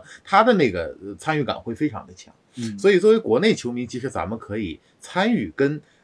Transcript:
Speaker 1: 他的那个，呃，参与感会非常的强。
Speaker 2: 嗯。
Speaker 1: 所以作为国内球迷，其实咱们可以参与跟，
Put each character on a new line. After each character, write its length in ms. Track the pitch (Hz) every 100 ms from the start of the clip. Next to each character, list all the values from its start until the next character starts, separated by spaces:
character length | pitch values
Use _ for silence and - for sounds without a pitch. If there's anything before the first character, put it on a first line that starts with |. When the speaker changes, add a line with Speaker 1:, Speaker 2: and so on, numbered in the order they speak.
| - -
Speaker 1:
他 200 | - 196
的 100 | 226
那 160 | 202 127
个， 240 | 87 78 67
呃， 120 | 98 98
参 240 | - 151
与 40 |
感 160 | 107 -
会 140 | 120
非 160 | 113 151
常 160 | 110 -
的 80 |
强。 180 | - - _ _ -
Speaker 2:
嗯。 200 | 113 101
Speaker 1:
所 140 | 196
以 80 | 185
作 120 | 214
为 60 | 226
国 220 | 156 117
内 160 | 214 -
球 160 | 120
迷， 160 | 120 123
其 120 | 127
实 80 | 123
咱 220 | 92 85
们 80 | 110
可 180 | - 107
以 240 | 92 73 _ _
参 340 | - 180 214
与 180 | 208 107 -
跟， 260 | 139 151 - _